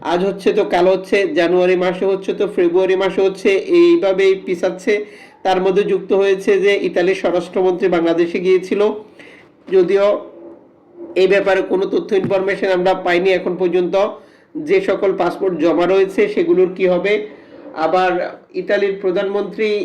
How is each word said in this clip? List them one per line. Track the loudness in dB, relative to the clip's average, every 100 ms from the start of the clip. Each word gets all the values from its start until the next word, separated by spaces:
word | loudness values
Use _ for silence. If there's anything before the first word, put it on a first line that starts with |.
| -2
আজ | -2 -2
হচ্ছে | -2 -2 0
তো | 0
কাল | 2 2
হচ্ছে, | 2 0 -2 0 0
জানুয়ারি | 2 2 2 2
মাসে | 0 -2 -2
হচ্ছে | -2 -4 -4
তো | -4
ফেব্রুয়ারি | 0 0 2 2 0
মাসে | 0 0 -2
হচ্ছে, | 0 0 0 2 4
এইভাবেই | 6 4 2 2 2 2 -2
পিছাচ্ছে। | -4 -2 -4 -2 -2 -4 -16 -20 -8
তার | -2 0
মধ্যে | 2 2 0
যুক্ত | -2 0 0
হয়েছে | 2 0 2 2
যে | 2 0 0
ইতালির | 0 0 0
স্বরাষ্ট্রমন্ত্রী | 0 -2 -4 -2 0 0 0 0
বাংলাদেশে | 0 0 0 -2 0
গিয়েছিল, | 0 0 0 0 -2 -12 -20 -20 -20 -20 _ -2
যদিও | 0 2 2 2 0 -6 -20 -20 -20 -20 _ _ -20 -8 0
এই | 2
ব্যাপারে | 2 2 0 0
কোনো | -2 -2
তথ্য | -4 -2 -2
ইনফরমেশন | 0 -2 -2 -2 -2 0
আমরা | 0 0 0
পাইনি | 0 2 0
এখন | -2 -2
পর্যন্ত। | -2 0 0 0 -2 -4 -18 -20 _ -12 0
যে | 0 0
সকল | 0 0 0
পাসপোর্ট | -2 -2 -4 0
জমা | 0 2 2
রয়েছে | 2 2 0 0
সেগুলোর | 0 0 2 2 2
কি | 0
হবে? | 0 0 -2 -4 -16 -20 -20 -18 -4
আবার | 0 2 2 0 -4 -10 _ -10
ইতালির | -2 0 0 -2
প্রধানমন্ত্রী | -2 -2 -2 -4 -6 -4 -2 -2